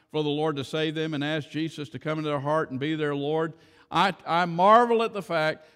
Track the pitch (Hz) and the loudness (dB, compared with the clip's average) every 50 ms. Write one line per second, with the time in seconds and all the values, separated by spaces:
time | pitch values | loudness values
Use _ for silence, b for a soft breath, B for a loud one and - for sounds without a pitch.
0 | b b - 151 151 147 143 147 151 160 156 139 135 - - 156 156 160 156 160 | b b -4 -2 -2 -2 -2 0 0 -2 -2 -4 -6 -6 -4 -2 -2 -2 -2 -4
1 | 156 160 156 143 143 147 156 160 147 - - 151 160 160 151 - 147 139 - 127 | -4 -4 -4 -4 -4 -2 -4 -4 -6 -6 -6 -6 -6 -6 -6 -8 -12 -12 -12 -10
2 | - 156 156 156 156 151 147 143 131 143 151 160 156 - 131 131 139 151 160 156 | -6 -6 -4 -4 -4 -4 -4 -2 -2 0 0 0 0 -2 -4 -4 -4 -4 -2 -2
3 | 156 147 143 143 139 143 156 160 160 165 156 B B B B B B B - 160 | -2 -2 -2 -2 -2 -2 -2 -2 -2 -4 -6 B B B B B B B 0 2
4 | 180 202 165 - - - 160 170 180 175 165 170 180 202 214 233 240 240 233 226 | 2 2 0 -2 -4 -2 0 2 2 0 2 4 6 8 8 8 8 6 4 2
5 | 233 220 - 202 190 - 170 165 156 156 156 - B B B | 0 0 -4 -6 -6 -4 -2 0 0 0 -2 -4 B B B